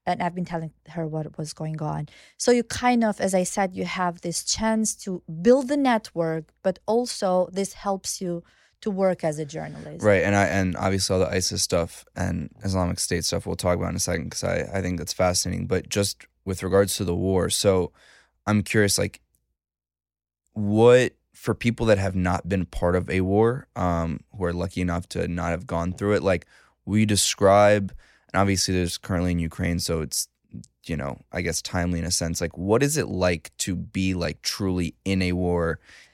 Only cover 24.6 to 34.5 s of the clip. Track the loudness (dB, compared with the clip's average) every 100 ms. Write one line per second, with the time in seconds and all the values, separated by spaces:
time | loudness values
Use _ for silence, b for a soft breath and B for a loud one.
24.6 | -4 -4 -2 -4 -6 -6 -4 -4 -4 -4
25.6 | -4 -4 -4 -2 0 2 2 0 -2 b
26.6 | b b -2 0 2 2 0 2 6 8
27.6 | 8 6 2 -8 b b b 0 2 2
28.6 | 0 0 0 -4 -4 -2 0 0 -2 -4
29.6 | -2 -2 -2 -4 -2 -6 -6 _ _ -20
30.6 | -20 _ -8 -6 -6 -10 -10 -6 -4 -4
31.6 | -4 -2 -2 -2 -2 -2 -2 -4 -6 -6
32.6 | 0 2 2 0 -2 0 0 0 -6 -8
33.6 | -4 -4 -4 -2 0 0 -4 -6 -8